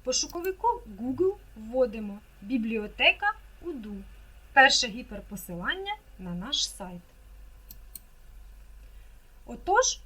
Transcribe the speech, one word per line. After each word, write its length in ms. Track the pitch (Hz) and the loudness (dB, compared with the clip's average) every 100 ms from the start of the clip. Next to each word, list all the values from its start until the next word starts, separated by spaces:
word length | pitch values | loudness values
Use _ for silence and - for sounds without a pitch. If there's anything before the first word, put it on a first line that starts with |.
В 40 | |
пошуковику 640 | - 254 294 339 349 370 466 480 - 196 | 0 -2 -2 -4 -4 0 0 0 -4 -8
Google 340 | 240 262 370 415 - - | -4 2 2 2 -10 -16
вводимо 640 | 220 254 247 220 208 202 - - | -6 2 2 0 -8 -10 -16 -18
«Бібліотека 880 | 202 254 220 220 208 - 285 381 403 - - - | -2 -2 0 -2 -4 2 4 4 0 -2 -10 -14
уду». 340 | 339 285 214 202 196 - - - - | -10 -10 -10 -12 -12 -18 -20 -20 0
Перше 360 | - 262 - 247 | 8 8 8 0
гіперпосилання 1040 | 208 240 202 - 202 - 170 202 359 392 415 - - | -6 -10 -12 -10 -12 -10 -8 -4 -4 -6 -8 -10 -14
на 160 | 185 | -8
наш 360 | 175 208 294 - | -8 -6 -4 -4
сайт. 300 | - 185 175 - - - - - - - - - - - - - - - - - - - - - - - - - | -6 -12 -12 -18 -20 -20 -20 -20 -20 -20 -20 -18 -20 -20 -20 -20 -20 -20 -20 -20 -20 -20 -20 -20 -20 -20 -20 -16
Отож, 540 | 240 - 415 508 - | -10 4 6 6 0